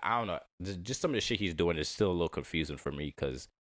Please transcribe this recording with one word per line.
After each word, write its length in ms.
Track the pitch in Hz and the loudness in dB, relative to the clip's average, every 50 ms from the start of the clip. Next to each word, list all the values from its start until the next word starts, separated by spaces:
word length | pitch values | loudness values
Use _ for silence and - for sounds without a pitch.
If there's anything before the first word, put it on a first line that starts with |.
I 160 | - 95 117 120 | 0 0 2 2
don't 80 | 113 95 | 0 0
know. 120 | 82 - - _ _ - | -2 -4 -6 _ _ -8
Just, 200 | 90 98 95 87 | -6 -4 -4 -4
just 180 | 90 120 127 - | -4 -6 -4 -2
some 80 | - 165 | 0 0
of 40 | 131 | 2
the 60 | 104 | 2
shit 180 | - - 117 101 | 2 2 2 2
he's 160 | 101 87 80 | 2 0 2
doing 220 | 80 85 87 82 | 4 4 4 4
is 120 | 78 76 - | 2 0 -2
still 220 | - - 107 92 | 2 2 4 4
a 20 | |
little 160 | 90 87 85 80 | 4 2 2 0
confusing 480 | - - 71 - - 80 78 76 71 - | 0 -4 -4 -2 0 0 0 0 -4 -4
for 120 | - 71 | -4 -4
me 220 | 71 71 73 71 - | -4 -2 -4 -4 -4
'cause, 320 | - 71 67 65 65 - - _ _ _ | -2 -2 -2 -2 -4 -10 -14 _ _ _